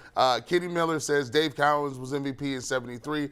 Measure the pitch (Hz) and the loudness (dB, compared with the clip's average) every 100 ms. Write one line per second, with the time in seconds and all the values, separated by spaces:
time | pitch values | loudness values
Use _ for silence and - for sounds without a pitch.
0 | - - 127 120 - 175 175 175 165 160 | -6 2 2 2 0 0 0 0 0 0
1 | - 147 127 147 156 - 151 147 143 131 | 0 0 2 2 2 2 2 2 0 -6
2 | 127 139 139 127 143 131 117 131 120 120 | -6 -4 -4 -6 -6 -6 -2 -4 -4 -8
3 | 143 151 143 | -6 -4 -4